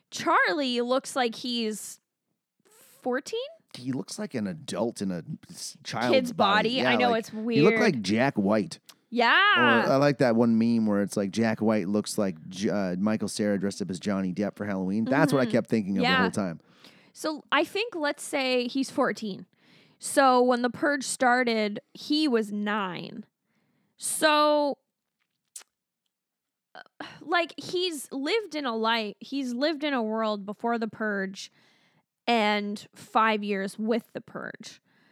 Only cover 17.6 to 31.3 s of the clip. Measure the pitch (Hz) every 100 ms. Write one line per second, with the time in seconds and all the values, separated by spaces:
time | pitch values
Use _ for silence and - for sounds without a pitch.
17.6 | 311 - 466 349 294 294 - 285 262 254
18.6 | 240 269 269 - - 208 214 180 - _
19.6 | _ _ _ _ - - 269 254 247 247
20.6 | 247 - 294 285 233 - 254 247 240 226
21.6 | 208 208 - - - 302 311 226 208 208
22.6 | 208 214 190 165 - - - _ _ _
23.6 | _ _ _ _ - - 311 302 302 294
24.6 | 285 262 _ _ _ _ _ _ _ -
25.6 | - _ _ _ _ _ _ _ _ _
26.6 | _ - - - - - 285 349 330 -
27.6 | - 359 370 302 - 269 285 453 403 294
28.6 | 277 226 220 233 208 - - 277 254 247
29.6 | 294 294 302 269 220 220 220 208 196 208
30.6 | 233 233 220 - 214 202 190